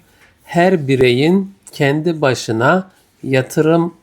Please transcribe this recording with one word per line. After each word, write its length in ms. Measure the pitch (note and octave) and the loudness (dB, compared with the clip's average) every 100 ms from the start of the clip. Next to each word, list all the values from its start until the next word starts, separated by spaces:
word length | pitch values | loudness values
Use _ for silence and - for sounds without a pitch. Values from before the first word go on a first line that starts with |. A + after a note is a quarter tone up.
| _ _ _ _ | _ _ _ _
Her 440 | - E3+ F#3 F#3 C3+ | -6 0 2 0 0
bireyin 680 | B2+ B2+ B2 D#3+ G3 G3 - - | 2 2 2 2 0 -2 -14 -14
kendi 480 | - C#3 D3+ E3+ D#3+ | -2 0 0 -2 -2
başına 680 | C#3 A#2+ - A2+ C3+ F#3 F#3+ _ _ _ | -2 -2 -4 -2 0 0 -4 _ _ _
yatırım 720 | C3 C3 C3 D#3+ D#3 E3+ E3+ - | -4 -2 -2 0 0 2 -2 -8